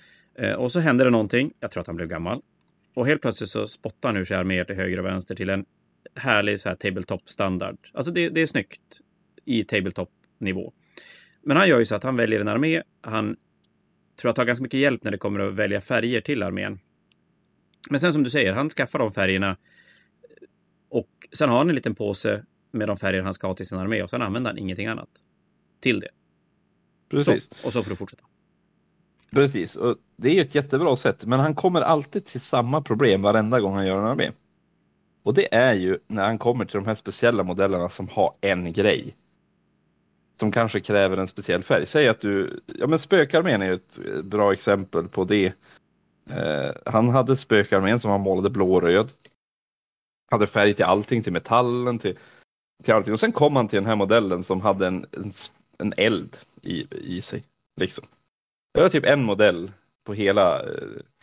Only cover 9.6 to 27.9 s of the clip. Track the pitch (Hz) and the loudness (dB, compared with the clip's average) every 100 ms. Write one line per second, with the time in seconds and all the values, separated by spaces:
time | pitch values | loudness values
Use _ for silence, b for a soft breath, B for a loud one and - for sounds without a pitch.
9.6 | 101 104 95 95 92 _ _ - 101 92 | 0 -2 -2 -6 -10 _ _ -8 -6 -6
10.6 | - - B B B B B B 147 165 | -8 -16 B B B B B B -2 2
11.6 | 196 131 110 104 127 127 113 107 104 110 | 4 4 2 -2 -4 -2 0 0 0 0
12.6 | 160 165 - _ - 110 107 110 _ _ | 0 -2 -6 _ -8 -4 -4 -8 _ _
13.6 | _ _ _ _ _ - 120 113 120 123 | _ _ _ _ _ -6 -2 0 0 -2
14.6 | 127 135 139 123 104 98 104 101 98 98 | -2 0 0 0 -4 -6 -4 -4 -4 -2
15.6 | 104 101 - 123 117 120 - 131 92 95 | -2 -2 -2 -2 0 -2 -2 -4 -4 -6
16.6 | 101 98 _ _ _ _ _ _ _ _ | -8 -10 _ _ _ _ _ _ _ _
17.6 | _ _ - 139 175 151 127 139 101 104 | _ _ -4 0 2 2 2 2 0 0
18.6 | 151 - 127 - 110 104 95 95 98 92 | -4 -4 -4 -2 -2 0 0 2 0 -4
19.6 | b b b b b _ - _ - _ | b b b b b _ -20 _ -20 _
20.6 | _ _ _ 120 - _ - - 147 120 | _ _ _ -4 -4 _ -12 -2 2 4
21.6 | 165 139 117 101 104 101 110 104 - _ | 2 0 -4 -4 -4 -2 -2 -4 -6 _
22.6 | _ - 107 101 98 95 95 92 95 92 | _ -6 -4 -2 -2 -2 -2 -6 -6 -6
23.6 | 95 92 95 110 92 123 107 110 123 - | -8 -6 -4 -4 -4 -4 -4 -4 -6 -6
24.6 | 98 92 104 110 - _ _ _ _ _ | -8 -6 -6 -8 -12 _ _ _ _ _
25.6 | _ _ 135 107 - _ _ _ _ _ | _ _ -2 -2 -4 _ _ _ _ _
26.6 | _ _ _ _ - 147 143 107 - - | _ _ _ _ -4 -2 2 0 -2 -10
27.6 | 127 117 98 | -6 -4 -4